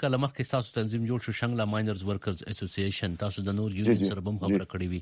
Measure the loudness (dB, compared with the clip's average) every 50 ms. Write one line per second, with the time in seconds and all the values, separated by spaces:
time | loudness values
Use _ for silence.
0 | 2 2 4 4 2 2 0 -2 -2 0 0 0 0 0 -2 -2 0 0 0 0
1 | 0 0 0 0 -2 -2 -4 -2 0 0 0 2 0 2 2 2 2 0 0 -2
2 | -2 -2 -2 -2 0 -2 -4 -4 -4 -6 -6 -6 -6 -6 -2 -2 0 0 0 -2
3 | -2 -2 -2 -2 -2 -4 -4 -2 -2 -2 0 0 0 0 0 0 4 4 4 4
4 | 4 2 0 0 -2 -4 -2 -2 2 2 2 2 2 0 -4 -4 -2 -2 -2 -4